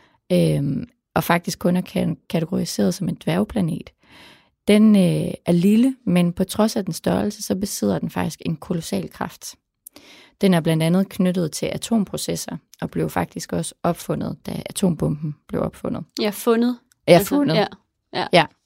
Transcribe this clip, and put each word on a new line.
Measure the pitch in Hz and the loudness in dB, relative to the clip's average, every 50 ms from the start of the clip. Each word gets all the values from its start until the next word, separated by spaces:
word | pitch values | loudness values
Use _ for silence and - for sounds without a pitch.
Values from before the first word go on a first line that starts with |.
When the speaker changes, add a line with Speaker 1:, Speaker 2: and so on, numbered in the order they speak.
| _ _ _ _ _ - 180 | _ _ _ _ _ -2 0
Speaker 1:
øhm, | 180 170 160 156 147 143 147 - - - - _ _ _ _ - | 2 2 2 2 0 -2 -2 -4 -6 -6 -10 _ _ _ _ -4
og | 165 160 | -4 0
faktisk | - 170 170 170 - - - | 0 0 0 0 -4 -6 -2
kun | - 180 175 | 0 0 0
er | 180 | 0
kan-, | 180 - - 180 180 170 - - _ - | -2 -4 -4 -2 -2 -2 -4 -6 _ -4
kategoriseret | - 165 165 - 196 185 180 - - - 202 190 175 | -4 -4 -2 -2 -4 -4 -4 -4 -2 -2 0 0 0
som | - 190 - | -2 -4 -4
en | - | -4
dværgplanet, | - - - 160 180 208 214 - 214 185 156 156 - - - _ _ _ _ - - - - - _ _ _ _ _ - - | -4 -4 -2 0 0 -2 -2 -2 -2 -2 -2 -4 -6 -8 -12 _ _ _ _ -20 -20 -20 -20 -20 _ _ _ _ _ 0 4
den, | 202 214 214 220 208 | 6 6 8 8 8
øh, | 202 185 170 156 151 160 - - - - | 6 6 4 2 0 -2 -4 -6 -6 0
er | - 175 | 2 2
lille, | 170 170 202 208 220 240 269 262 - - | 4 4 4 6 6 4 2 2 -2 -2
men | - 175 175 175 175 170 | 0 2 2 2 2 2
på | - 190 | -2 -2
trods | - - - 214 226 - | -2 0 0 0 2 2
af | 233 190 | -2 -4
den | - 170 | -4 -6
størrelse, | - - - 175 190 202 208 208 - 208 | -4 -2 0 0 0 0 -2 -4 -6 -6
så | - 208 | -4 -4
besidder | 185 196 196 - - - 202 190 160 | -4 -4 -6 -6 -4 -2 -2 -2 -2
den | - 160 | -4 -4
faktisk | - 185 180 170 - - - | -4 -4 -4 -4 -6 -8 -6
en | 165 165 | -6 -6
kolossal | - - - 180 165 160 - - 196 165 156 | -6 -6 -6 -6 -6 -4 -6 -6 -6 -6 -8
kraft. | - - - 165 - - - - - _ _ _ _ _ - - _ - - - - - - _ _ - | -8 -8 -8 -8 -10 -14 -18 -18 -18 _ _ _ _ _ -20 -20 _ -20 -20 -20 -20 -20 -20 _ _ -2
Den | - 196 185 | 2 2 2
er | 170 | 2
blandt | 147 165 160 160 160 | 2 2 0 2 2
andet | 165 170 185 196 - | 2 2 2 0 0
knyttet | - - 185 180 175 185 175 151 - | 0 0 0 0 0 0 -2 -4 -4
til | - - | -4 -6
atomprocesser, | - - 151 - - 233 226 196 - - - - - 165 160 - - 160 156 _ _ _ - | -6 -6 -6 -4 -2 0 0 0 -2 -4 -8 -6 -4 -6 -6 -6 -8 -10 -12 _ _ _ -10
og | - 160 | -10 -8
blev | - 165 160 160 | -4 -4 -4 -2
faktisk | - 180 170 - - 180 - - - | -2 -4 -4 -4 -6 -10 -10 -6 -6
også | 170 165 - - _ - | -6 -6 -6 -8 _ -2
opfundet, | 175 170 - - - 160 - - - - - - | -2 -2 -4 -4 -6 -6 -4 -4 -6 -8 -10 -10
da | - - - - | -10 -10 -8 -10
atombomben | - - - - 180 165 147 156 147 151 147 156 151 147 _ _ - | -10 -6 -2 0 0 0 0 -2 -2 -2 -2 -4 -8 -8 _ _ -8
blev | - - - | -6 -4 -4
opfundet. | - - - - - - - 175 _ - - | -4 -6 -6 -8 -6 -6 -6 -10 _ -8 -4
Speaker 2:
Ja, | 226 208 | -4 -4
fundet. | 202 - - 247 226 226 240 240 247 - _ _ _ _ - - | -4 -2 0 2 2 4 4 0 0 -4 _ _ _ _ 4 6
Speaker 1:
Ja, | 165 | 6
Speaker 2:
Altså, | - 208 - | 6 6 4
Speaker 1:
fundet. | - 285 285 - 160 | 0 0 2 2 2
Speaker 2:
ja, | 220 202 - - - _ _ _ _ _ _ - | 2 0 0 -4 -12 _ _ _ _ _ _ -6
ja. | - 180 - - | -6 -2 2 4
Speaker 1:
Ja. | 175 151 - _ _ _ | 4 4 2 _ _ _